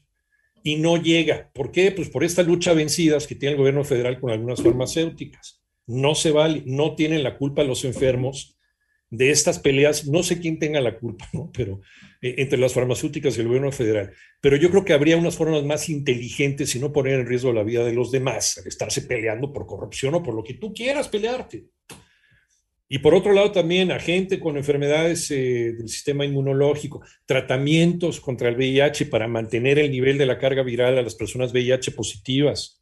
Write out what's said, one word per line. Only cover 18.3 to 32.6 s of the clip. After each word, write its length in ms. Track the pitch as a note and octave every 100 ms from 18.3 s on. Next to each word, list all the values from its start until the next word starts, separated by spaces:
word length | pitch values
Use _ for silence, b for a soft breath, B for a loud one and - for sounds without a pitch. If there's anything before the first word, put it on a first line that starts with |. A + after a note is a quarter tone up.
| G#2 - -
al 80 | G2
estarse 340 | - A2 C3+
peleando 500 | - A#2 A2 G#2+ C#3
por 160 | G#2 -
corrupción 480 | G2+ G2+ - C3+
o 80 | E3+
por 120 | E3+
lo 100 | A2
que 80 | G#2+
tú 220 | B2+ G#3+
quieras 340 | - B3 C#4+ -
pelearte. 560 | G#3 A3 B3+ - - - _ _ - b b b b b b _ _ _
Y 120 | C3+
por 160 | D3+
otro 180 | F3+ G3+
lado 180 | G3 G3+
también 400 | F#3+ E3 F#3 F#3
a 80 | B2
gente 400 | - F3+ F#3 F3
con 200 | D#3 C#3+
enfermedades, 720 | C#3+ C#3+ C#3+ D3+ E3+ D#3+ -
eh, 420 | C#3 B2+ B2 A#2
del 160 | A2+ A2
sistema 380 | - C#3+ C#3+ C#3+
inmunológico, 760 | C#3 C3+ C3+ C#3+ D3 - - b b
tratamientos 960 | - C3 C3+ C3 C#3 E3 E3+ F3 E3+ -
contra 300 | C#3 A2+ B2
el 60 | A#2+
V 100 | C3
I 140 | C3+
H 240 | D3 D3 C#3+
para 200 | A2+ A2+
mantener 520 | A2+ A2 A#2 C3 C#3+
el 120 | D3
nivel 280 | B2+ C3 C#3
de 80 | C3+
la 100 | A#2+
carga 260 | C3+ C3+
viral 360 | B2+ A#2 B2 C3
a 40 |
las 120 | A2+
personas 380 | - G#2+ B2+ B2+
V 100 | B2
I 100 | B2
H 200 | B2+ -
positivas, 840 | - G#2+ - - C3 C#3+ G2+